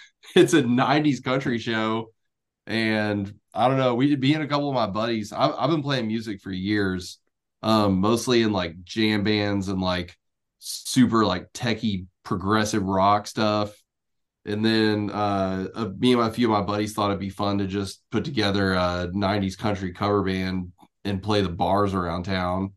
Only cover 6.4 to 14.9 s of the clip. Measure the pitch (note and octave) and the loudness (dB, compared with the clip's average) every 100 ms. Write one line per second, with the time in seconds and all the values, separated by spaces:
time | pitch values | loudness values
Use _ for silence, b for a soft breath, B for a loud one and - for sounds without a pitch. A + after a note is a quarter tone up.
6.4 | G2 F#2 G2 G#2+ G2 F#2 E2+ - _ _ | -8 -4 0 2 2 -2 -6 -16 _ _
7.4 | _ _ G#2 A2 G#2 F#2 G#2 A#2 B2 A#2+ | _ _ 0 2 4 2 2 0 2 2
8.4 | A2 G2 F2 E2 F2 A2 G#2+ G#2+ G2+ G#2 | 2 0 -4 -8 -10 0 0 2 0 0
9.4 | G#2 G2+ F#2+ F#2+ F#2 F2+ F2 - _ _ | 0 -2 -2 -2 -2 -2 -6 -14 _ _
10.4 | _ _ - - - - A#2 A2+ G2+ F#2 | _ _ -14 -12 -2 4 4 4 2 0
11.4 | - - A#2+ A2 A2 G2 F2+ _ - G2+ | -6 -6 -4 -2 -2 -4 -8 _ -6 -4
12.4 | F#2+ A2 G#2+ A2 F#2+ F#2+ G2 G#2 - - | 2 2 2 0 0 4 4 4 0 -2
13.4 | G#2+ G#2 G#2 - _ _ _ _ _ _ | 0 0 -2 -8 _ _ _ _ _ _
14.4 | - G#2+ A2 A2 A2 | -8 -2 2 4 2